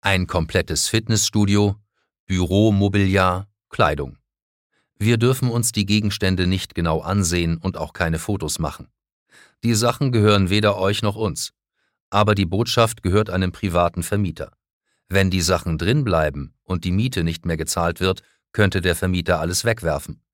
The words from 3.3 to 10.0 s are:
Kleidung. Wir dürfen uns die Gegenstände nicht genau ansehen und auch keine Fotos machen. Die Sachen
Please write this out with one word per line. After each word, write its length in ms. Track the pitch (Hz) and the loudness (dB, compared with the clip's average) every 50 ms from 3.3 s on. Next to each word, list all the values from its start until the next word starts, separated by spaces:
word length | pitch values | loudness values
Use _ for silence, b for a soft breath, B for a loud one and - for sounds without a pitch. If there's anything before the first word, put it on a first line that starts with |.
| 90 92 98 _ _ _ _ _ | 0 -2 -6 _ _ _ _ _
Kleidung. 500 | - - 117 80 76 73 71 67 - _ _ _ _ _ _ _ _ _ _ _ _ _ _ _ _ _ | -2 0 0 0 2 -2 -6 -10 -10 _ _ _ _ _ _ _ _ _ _ _ _ _ _ _ _ _
Wir 180 | 104 110 120 | 0 0 2
dürfen 340 | 117 113 123 131 127 127 123 | 2 2 0 0 0 -2 -2
uns 220 | 113 120 113 - - | -2 -2 -2 -2 -2
die 140 | - 104 | -2 0
Gegenstände 600 | 98 104 107 107 104 101 - - 95 95 87 92 | 2 2 0 0 0 -4 -2 0 0 0 2 0
nicht 280 | 90 92 92 - - - | 0 0 -2 -4 -8 -6
genau 260 | - 85 82 80 80 | -4 -2 0 0 -2
ansehen 580 | 80 87 98 101 95 82 87 87 85 82 82 82 | -2 -2 0 0 0 0 0 0 0 0 -2 -2
und 180 | - 95 90 | -4 -6 -6
auch 160 | - 80 80 - | -4 -8 -10 -4
keine 260 | - 90 82 82 78 | -4 -2 -2 -2 -2
Fotos 400 | - - 104 95 - 76 - - | -2 -4 -4 -4 -4 -6 -6 -4
machen. 300 | 82 73 - - 65 _ _ _ _ _ _ _ _ b b b b b b b - | -4 -6 -6 -8 -18 _ _ _ _ _ _ _ _ b b b b b b b -2
Die 100 | 117 117 | 0 0
Sachen 380 | 107 113 117 120 - | 2 2 0 0 0